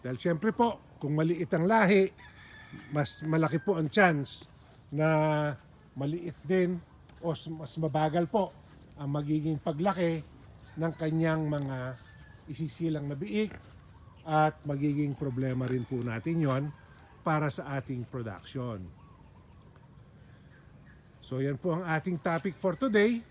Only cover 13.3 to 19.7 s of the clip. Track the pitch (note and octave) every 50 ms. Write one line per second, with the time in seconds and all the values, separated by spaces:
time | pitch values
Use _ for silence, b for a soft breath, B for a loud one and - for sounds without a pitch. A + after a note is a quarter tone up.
13.3 | G3+ G#3 G#3+ G3+ - - - - - - - - - - - - - - - D#3+
14.3 | D#3 D#3 D#3 D#3 D3+ - - C#3+ C#3+ C#3 C#3+ D3 C#3+ C#3+ D3 C#3+ C#3 - D#3 C#3
15.3 | B2 B2+ C3+ C3 B2+ B2+ B2+ B2 B2+ B2+ A#2 - C3+ A#2+ A#2 B2 A2+ A2+ - E3
16.3 | E3 E3+ D#3 C#3 C3 C3+ C#3+ D3+ - B B B B B B B B - - F3
17.3 | D#3 D3+ D3+ D3 - - - C#3 C#3 C3+ - - C3+ B2 A#2 - - B2+ A#2 A2
18.3 | F#2+ F#2 - - - C3 B2 B2 A2 F#2+ F2+ E2+ - - - - - - - -
19.3 | - - - - - - - -